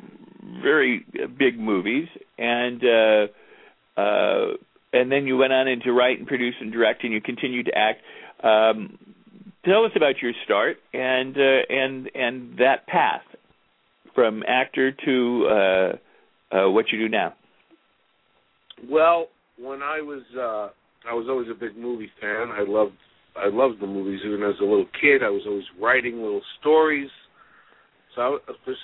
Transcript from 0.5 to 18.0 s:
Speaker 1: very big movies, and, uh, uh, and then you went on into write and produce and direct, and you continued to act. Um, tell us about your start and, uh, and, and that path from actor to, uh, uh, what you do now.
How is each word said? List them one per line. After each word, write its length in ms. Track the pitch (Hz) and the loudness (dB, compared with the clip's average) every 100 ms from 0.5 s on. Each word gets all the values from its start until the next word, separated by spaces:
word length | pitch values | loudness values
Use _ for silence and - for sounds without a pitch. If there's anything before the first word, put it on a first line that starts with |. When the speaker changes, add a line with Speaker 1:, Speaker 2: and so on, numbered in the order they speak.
| - | -4
Speaker 1:
very 440 | 131 151 131 107 - 127 123 123 | 0 2 2 -2 -6 -10 -8 0
big 200 | 135 117 | 0 0
movies, 500 | 110 98 98 127 170 - - - | -2 -2 0 -4 -6 -14 -20 -8
and, 460 | 117 120 123 120 | -4 -2 -2 0
uh, 1120 | 123 113 110 107 104 - _ - - _ _ - | 2 4 6 4 2 -4 _ -20 -20 _ _ -4
uh, 480 | 101 101 95 98 - - - _ _ | 0 2 2 0 -2 -6 -14 _ _
and 180 | 127 127 | 0 2
then 160 | 139 139 | 0 0
you 120 | 131 | 2
went 160 | 131 | 2
on 140 | 131 131 | 2 0
into 240 | 123 123 | -2 0
write 260 | 123 127 127 | 2 2 0
and 80 | - | -4
produce 280 | 131 123 120 | -4 -4 -6
and 100 | 110 | -8
direct, 320 | 113 110 117 | 0 0 0
and 120 | 120 | -4
you 80 | 107 | -4
continued 420 | 104 123 135 123 | -6 -6 -6 -4
to 140 | 120 - | -2 0
act. 240 | 107 113 - - - - | 0 -2 -12 -20 -20 -2
Um, 540 | 110 110 110 110 98 - - _ _ - - - | 2 4 4 2 -6 -16 -20 _ _ -20 -20 -6
tell 220 | - 202 226 | 2 2 2
us 60 | - | 2
about 240 | 151 135 | 0 0
your 120 | 120 113 | -4 -6
start 320 | - 101 120 143 _ | -2 0 0 -4 _
and, 420 | 127 127 131 131 | -6 -2 -2 -2
uh, 260 | 135 135 135 - | 2 4 4 2
and, 400 | 131 135 135 131 | -2 -2 -4 -10
and 440 | - 123 127 123 123 | -4 -4 -4 -10 2
that 280 | 127 135 - | 2 2 0
path 360 | 185 127 - - - _ _ _ _ _ _ _ | 0 0 -2 -10 -20 _ _ _ _ _ _ _
from 280 | - 117 110 107 | 2 2 2 0
actor 420 | 123 131 - 131 | 0 0 0 -2
to, 560 | 135 - 131 120 123 - | -2 -2 0 2 0 2
uh, 1120 | 107 95 95 92 - _ _ _ _ _ 95 | 4 4 2 0 -4 _ _ _ _ _ 2
uh, 140 | 95 | 2
what 160 | 101 113 | 2 0
you 80 | 110 | -2
do 100 | 110 | -2
now. 260 | 110 85 - _ _ _ _ _ _ | -2 -2 -6 _ _ _ _ _ _